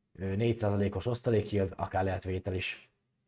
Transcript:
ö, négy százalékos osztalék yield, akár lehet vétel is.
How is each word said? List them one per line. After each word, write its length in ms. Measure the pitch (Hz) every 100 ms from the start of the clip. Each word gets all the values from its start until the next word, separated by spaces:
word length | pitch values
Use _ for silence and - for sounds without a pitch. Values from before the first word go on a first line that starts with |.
| _
ö, 240 | - 95 98
négy 220 | 117 117
százalékos 480 | 107 101 101 95 120
osztalék 440 | 117 - 110 101
yield, 220 | 101 95 -
akár 280 | 98 92
lehet 200 | 95 92
vétel 300 | 95 92 98
is. 360 | 92 - - - _ _ _